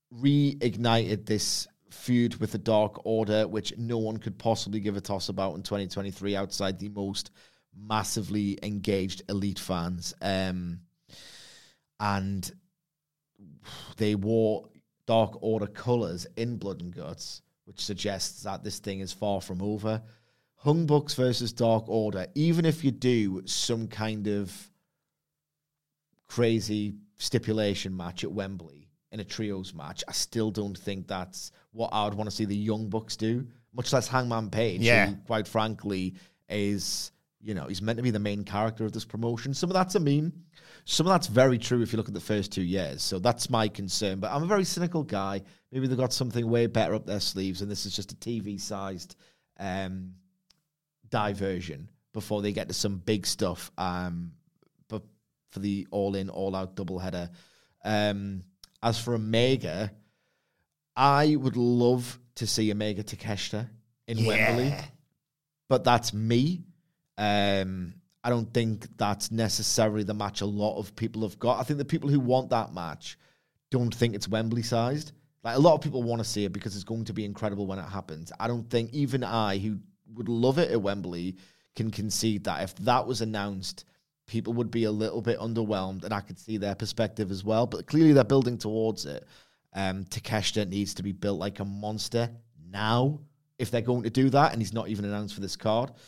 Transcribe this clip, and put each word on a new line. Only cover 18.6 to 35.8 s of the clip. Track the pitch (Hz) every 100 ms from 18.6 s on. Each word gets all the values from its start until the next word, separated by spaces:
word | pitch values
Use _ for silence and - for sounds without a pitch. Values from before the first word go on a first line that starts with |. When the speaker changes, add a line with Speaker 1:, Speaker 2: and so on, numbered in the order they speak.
Speaker 1:
this | 101 -
thing | - 95
is | 95
far | - 104 98
from | - 90
over. | 101 107 110 110 - - _ _ _ _
Hung | 147 165 160
Bucks | 147 143
versus | - 127 120 117
Dark | 117 117 110 113
Order, | 110 107 95 90
even | 143 160 165 160
if | 156
you | 139
do | 113 123 120 104 92 -
some | - - 113 113
kind | 104 110 107 104
of | 104 98 - - _ _ _ _ _ _ _ _ _ _ _ _ _ _ _ _
crazy | - 117 113 107 107 104 101 - _
stipulation | - 117 - 110 104 101 98 92
match | 87 -
at | -
Wembley | 101 98 95 82 71 - _ _
in | 107
a |
trios | 95 - 107 95 92
match, | 80 73 90 -
I |
still | - - 113 110
don't | 104 101 92
think | - 95 87
that's | 95 90 - - - _
what | 110 113
I | 107
would | 104
wanna | 101 107
see | 92
the | 107 101
Young | 107 107 110
Bucks | 110 110 -
do, | 110 120 135 - _
much | 117 120
less | 135 -
Hangman | 127 123 113 107
Page, | 107 113 92
Speaker 2:
Yeah. | 117 117 95
Speaker 1:
who, | 98
quite | - 110 101
frankly, | 113 110 104